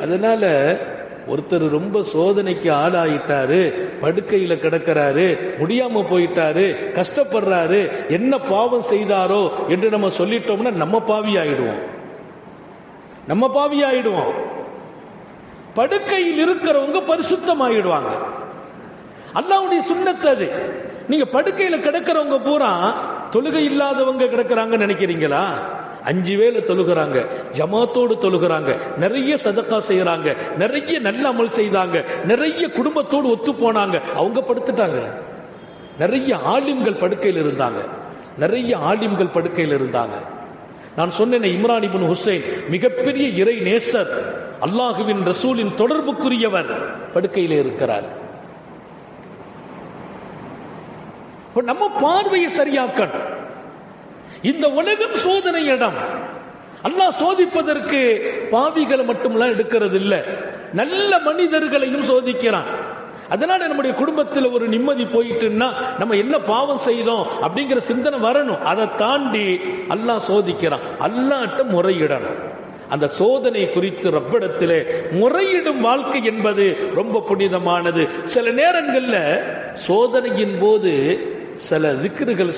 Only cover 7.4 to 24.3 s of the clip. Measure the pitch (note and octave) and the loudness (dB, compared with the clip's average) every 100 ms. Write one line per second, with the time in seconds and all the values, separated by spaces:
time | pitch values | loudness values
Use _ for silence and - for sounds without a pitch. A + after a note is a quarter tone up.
7.4 | G3 F3+ E3 G3+ D#3+ - - E3+ B3+ C4+ | 2 2 4 2 2 -2 -2 0 2 0
8.4 | - G3 A#3+ B3 G3 G#3 G3+ G3 F#3 G#3 | 2 2 2 2 2 0 2 2 2 2
9.4 | F3+ - - F3+ A3 G#3 G3 - F3+ A3+ | 2 0 0 2 2 2 0 0 0 0
10.4 | - G3+ A#3+ F3+ D3+ A3 G#3+ G#3+ G#3 F#3+ | 0 0 0 0 0 0 2 0 0 0
11.4 | D3+ C3 A#2 G#2 - - - - - - | 2 0 -2 -4 -8 -12 -16 -16 -18 -20
12.4 | - - - - - - - - - F#3 | -20 -20 -20 -20 -20 -20 -20 -12 -2 0
13.4 | C4 C#4 D4 C#4+ C#4 B3+ A3 F3 - - | 2 2 2 2 2 2 2 0 -2 -4
14.4 | - - - - - - - - - - | -6 -10 -12 -14 -18 -18 -20 -20 -20 -20
15.4 | - - - G#3+ B3 G4+ G4+ F#4+ E4+ D4+ | -20 -20 -6 0 2 0 0 0 2 2
16.4 | E4 F4+ D#4+ C#4+ C#4 F4+ F#4 D#4+ - F4 | 2 2 2 2 2 0 0 0 0 0
17.4 | F4 D#4 B3 A3+ F3+ D3+ A2+ G#2+ - - | 0 2 2 2 2 0 -2 -6 -6 -10
18.4 | - - - - - - - - - F3 | -12 -14 -16 -18 -18 -18 -20 -20 -8 -4
19.4 | F4 G4 F#4+ E4+ - F4 F#4 F4+ D#4 A#3 | 2 2 4 0 2 0 0 2 2 2
20.4 | E3 - - - - - - D4+ C4 C4 | 0 -4 -6 -8 -10 -8 -2 0 2 0
21.4 | F#4 F#4+ F#4+ D#4+ D4 E4+ F4 D#4+ C#4+ C4+ | 0 0 0 0 0 0 0 0 2 0
22.4 | C4+ D4 A#3+ F3 G3 B3 - - - A3+ | 2 2 2 2 0 0 -6 -8 -2 0
23.4 | D4 D#4 D4 C#4 C#4 C4 C4 C4 B3 | 2 2 2 2 2 2 0 2 2